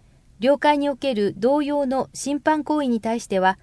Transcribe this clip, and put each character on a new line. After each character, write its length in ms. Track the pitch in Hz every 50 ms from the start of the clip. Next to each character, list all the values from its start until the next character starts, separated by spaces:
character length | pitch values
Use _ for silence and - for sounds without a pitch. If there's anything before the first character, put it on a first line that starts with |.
| _ _ _ _ _ _ - -
領 180 | 196 254 285 277
海 200 | - 302 294 294
に 100 | 285 285
お 80 | 277
け 180 | 247 - 277 254
る 200 | 208 202 196 -
同 260 | 196 196 247 277 294 294
様 240 | 277 294 285 285
の 240 | 254 262 262 277 - -
侵 280 | - - 269 285 285
犯 240 | - 311 311 302 285
行 180 | - 302 302 285
為 60 | 254
に 120 | 240 220
対 200 | - 226 226 240
し 80 | - -
て 100 | 202 190
は、 200 | 185 185 190 -